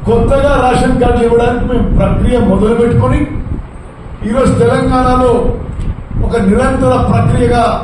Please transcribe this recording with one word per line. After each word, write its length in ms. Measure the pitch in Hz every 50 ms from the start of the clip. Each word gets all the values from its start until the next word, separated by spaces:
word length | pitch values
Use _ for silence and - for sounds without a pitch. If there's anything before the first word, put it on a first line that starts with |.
| - -
కొత్తగా 440 | 226 233 - - 277 269 277 285 277 254 247
రేషన్ 360 | 254 240 - 240 247 254 -
కార్డులు 220 | 240 247 233 226 233 233
ఇవ్వడానికి 380 | 233 233 240 240 247 247 - 254
మేము 160 | 254 233 - - - -
ప్రక్రియ 360 | 196 190 - - 202 214 240 240 208 190
మొదలు 260 | 190 185 208 214 233 233
పెట్టుకొని 400 | 240 233 - - 254 254 262 294 - - - - - - - - - - - - - - - - - - - - - 208
ఈరోజు 240 | 220 269 247 - - - 233
తెలంగాణలో 680 | 240 262 262 262 262 254 254 254 262 254 254 254 247 233 - - - - - - - - - - - - - - - - - -
ఒక 100 | - - 233 202 190
నిరంతర 440 | 208 240 262 269 262 262 262 254 254 240 - -
ప్రక్రియగా 520 | - - - - - 247 247 240 240 240 233 - - -